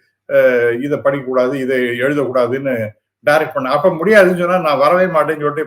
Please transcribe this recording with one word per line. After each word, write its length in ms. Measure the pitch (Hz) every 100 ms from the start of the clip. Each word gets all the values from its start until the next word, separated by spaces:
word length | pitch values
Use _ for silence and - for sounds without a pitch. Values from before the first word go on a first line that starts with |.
| _ _ -
அஹ், 540 | 139 131 123 117 117
இதை 160 | 143 139
படிக்கக்கூடாது, 560 | 139 143 127 127 127
இதை 260 | 139 127 131
எழுதக்கூடாதுன்னு 1080 | 123 120 135 147 123 127 120 135 139 120 107 - _ _ 139
டைரக்ட் 280 | 156 156
பண்ண, 160 | 143 131
அப்ப 240 | 147 185
முடியாதுன்னு 440 | 165 175 214 180 180
சொன்னா 200 | 175 185
நான் 200 | 156 135
வரவே 420 | 147 180 185 160
மாட்டேன்னு 180 | 147 156
சொல்லிட்டே 280 | 147 147